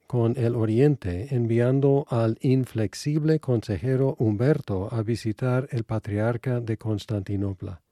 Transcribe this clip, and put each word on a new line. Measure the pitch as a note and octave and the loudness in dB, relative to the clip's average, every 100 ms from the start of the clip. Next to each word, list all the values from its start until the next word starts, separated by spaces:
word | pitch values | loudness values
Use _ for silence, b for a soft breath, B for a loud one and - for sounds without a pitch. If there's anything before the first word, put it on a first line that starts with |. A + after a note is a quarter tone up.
| - | -4
con | B2 A2+ B2+ | 0 2 2
el | A#2 A#2+ | 0 0
Oriente, | A2 A2+ D3 C3+ - F2 B2+ B2 | 2 4 4 2 -2 -6 -2 -2
enviando | A#2 A#2 B2 C3+ C#3 C#3 D3 | 2 2 4 4 4 2 2
al | A#2+ A2+ A#2 | 0 0 0
inflexible | C3 C3 B2 A2+ G#2+ - D3 D3+ D3+ D#3 | 2 2 0 -2 -4 -4 -4 0 0 0
consejero | - A#2 - F#2 A#2+ C3 C3+ - | 0 -2 0 -4 0 0 0 2
Humberto | A2+ G#2 B2+ D3 - F#2+ G#2+ | 0 2 2 2 0 -4 -2
a | A#2 | -4
visitar | G#2+ A2+ A2 G#2 B2+ B2+ - | -2 -4 -4 -4 0 0 -2
el | A#2+ | -4
patriarca | - A2 - G#2 A2+ A#2 C3 A#2+ | -4 -4 -2 -2 0 -2 -2 -4
de | A2+ G#2+ | -2 -4
Constantinopla. | A2+ G#2 - G#2 F#2 G2+ G2 F#2+ G2 F#2 _ | -4 -4 -2 -4 -4 -4 -4 -6 -10 -12 _